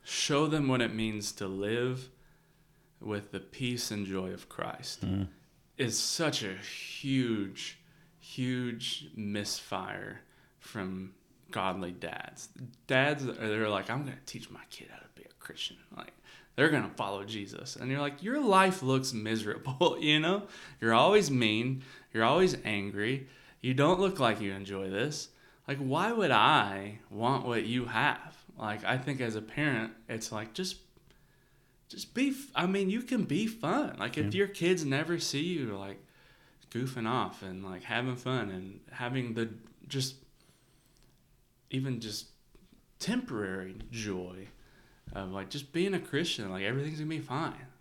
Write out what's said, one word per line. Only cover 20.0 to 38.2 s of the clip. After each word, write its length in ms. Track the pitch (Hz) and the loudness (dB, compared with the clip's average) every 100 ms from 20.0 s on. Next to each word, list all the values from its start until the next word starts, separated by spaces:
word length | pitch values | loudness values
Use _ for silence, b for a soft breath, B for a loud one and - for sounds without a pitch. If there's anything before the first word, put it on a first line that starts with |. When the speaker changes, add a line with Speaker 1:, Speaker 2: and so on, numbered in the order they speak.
Speaker 1:
you 180 | 151 151 | 4 4
know? 280 | 160 196 202 B B B | 4 0 -2 B B B
You're 120 | 113 113 | 4 8
always 340 | 156 214 160 | 8 8 6
mean. 540 | 127 113 107 127 131 B B B | 4 6 4 2 -2 B B B
You're 120 | 110 113 | 4 6
always 320 | 156 185 - 104 | 8 6 4 -2
angry. 640 | 101 98 101 107 135 135 B B B | 0 -2 -2 0 -2 -6 B B B
You 120 | 127 131 | 0 6
don't 240 | 147 185 | 6 6
look 200 | 196 185 | 4 4
like 220 | 120 104 | 2 4
you 100 | 101 | -2
enjoy 360 | 98 98 98 95 | -4 -4 -4 -2
this. 400 | 98 139 151 - b b b - | 0 0 -2 -10 b b b -8
Like, 100 | 139 | -4
why 320 | 135 147 208 | 0 2 2
would 200 | 233 175 | 2 6
I 680 | 117 120 147 101 98 101 107 - | 8 8 8 4 0 -6 -10 -12
want 340 | 101 117 135 123 | 0 2 2 2
what 200 | 117 104 | 0 2
you 200 | 123 117 | 0 0
have?" 500 | 113 139 - - - - - | 2 2 0 -10 -18 -20 -8
Like, 260 | 110 104 | -6 -2
I 140 | 95 127 | 0 0
think 240 | 131 131 | 0 -2
as 140 | 120 107 | -2 -2
a 60 | |
parent, 520 | 107 - 151 120 113 - - | -6 -2 0 0 -2 -8 -8
it's 220 | 113 - | -8 -6
like, 240 | 110 110 - | -6 -6 -6
just, 220 | 185 - - - - b b b b b b b _ | -6 -8 -16 -20 -20 b b b b b b b _
just 260 | - - 233 | -14 -6 0
be 140 | 277 | 0
f-, 200 | 262 - - | 0 -4 0
I 100 | 175 | 2
mean, 240 | 196 190 | 2 2
you 140 | 220 | 0
can 220 | 262 247 139 | 0 0 2
be 200 | 147 220 | 0 0
fun. 500 | - 147 240 294 - | -2 0 0 0 -4
Like, 180 | 110 147 | -4 0
if 160 | 101 | 0
Speaker 2:
Yeah. 60 | 180 | 2
Speaker 1:
your 80 | 196 | 0
kids 360 | - 170 180 | 2 2 4
never 360 | 147 135 160 170 | 2 0 0 0
see 240 | - 139 | 0 0
you, 340 | 170 170 120 98 | 0 -2 -2 -4
like, 260 | 98 98 - b b b b b - | -8 -12 -18 b b b b b -8
goofing 360 | 117 131 131 113 | -4 -4 -2 0
off 360 | 123 95 - | 0 0 -6
and, 200 | 95 92 | -10 -8
like, 200 | 98 92 | -8 -10
having 320 | 90 117 127 | -4 -2 0
fun 340 | 123 | -2